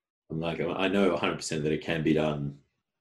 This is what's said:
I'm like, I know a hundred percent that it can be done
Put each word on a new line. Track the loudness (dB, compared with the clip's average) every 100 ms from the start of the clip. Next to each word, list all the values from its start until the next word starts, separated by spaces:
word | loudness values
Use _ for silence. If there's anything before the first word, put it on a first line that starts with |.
| _ _ -10
I'm | -6
like, | -4 -2
I | -4 0 0
know | 4 4
a | 2
hundred | 0 -2
percent | -4 -2
that | 0
it | -2
can | -2 0
be | 2
done | 4 2 -2 -6 -8 _ _ _ _